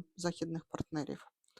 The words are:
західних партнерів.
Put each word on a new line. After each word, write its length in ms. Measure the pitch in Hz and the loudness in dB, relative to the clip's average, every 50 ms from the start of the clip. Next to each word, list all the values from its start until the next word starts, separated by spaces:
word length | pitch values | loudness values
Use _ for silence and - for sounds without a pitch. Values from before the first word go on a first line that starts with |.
| 175 - _ | -2 -4 _
західних 480 | - 175 175 170 - 170 165 165 165 - | 0 0 0 2 0 0 0 0 -2 -4
партнерів. 640 | _ - - - - 156 151 143 - - - - - - _ _ _ - | _ -2 -2 0 0 0 0 0 0 -2 -6 -8 -14 -20 _ _ _ -20